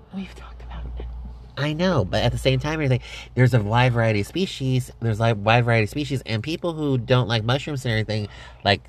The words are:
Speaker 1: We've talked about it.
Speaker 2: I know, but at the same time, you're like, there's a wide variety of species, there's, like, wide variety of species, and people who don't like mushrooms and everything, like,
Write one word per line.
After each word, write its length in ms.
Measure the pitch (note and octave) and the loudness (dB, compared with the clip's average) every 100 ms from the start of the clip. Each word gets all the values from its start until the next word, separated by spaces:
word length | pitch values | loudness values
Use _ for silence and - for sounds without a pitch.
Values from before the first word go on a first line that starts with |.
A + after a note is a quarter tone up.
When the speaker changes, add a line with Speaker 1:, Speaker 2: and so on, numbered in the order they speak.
| - | -14
Speaker 1:
We've 200 | F#3+ F#3 | -12 -10
talked 280 | - - - | -14 -18 -16
about 240 | - - - - | -14 -10 -10 -10
it. 60 | - - - - - - | -10 -10 -12 -16 -14 -6
Speaker 2:
I 160 | D3 | -4
know, 320 | D3+ F#3 D#3 F2+ | 0 2 2 0
but 160 | G#2+ | 0
at 80 | A2 | 0
the 60 | B2+ | 2
same 200 | C3+ C3 | 2 2
time, 220 | D3+ D#3+ | 0 -2
you're 80 | C#3+ | 0
like, 140 | B2 - - - | 0 -2 -14 -6
there's 180 | - B2+ | 2 4
a 100 | A#2+ | 4
wide 300 | G2+ A#2 B2+ | 2 4 4
variety 280 | A#2 A2+ G#2+ | 4 2 2
of 40 | G2+ | 0
species, 640 | E3+ F#3+ - C3 B2+ B2+ - | -2 -4 -2 0 0 -2 -4
there's, 200 | A2+ G#2+ | -2 2
like, 160 | A#2 G#2 | 2 2
wide 280 | G2+ A#2+ A#2+ | 4 4 4
variety 180 | A#2 | 2
of 60 | G#2+ | 2
species, 320 | D3 C#3 C3+ | -2 -4 -4
and 180 | - A2 | -2 -4
people 300 | A#2+ F3 F3 | -4 -4 -4
who 240 | D#3 D3 C3 | -2 0 0
don't 320 | A2+ B2+ A#2+ | 2 2 4
like 160 | A#2 | 0
mushrooms 400 | A2 C3+ D#3+ C#3 | 0 0 -2 -4
and 80 | B2+ | -2
everything, 360 | A2 G#2 G#2+ G#2 - - - | -2 0 -4 -4 -10 -20 -2
like, 160 | G2+ G2 | 2 2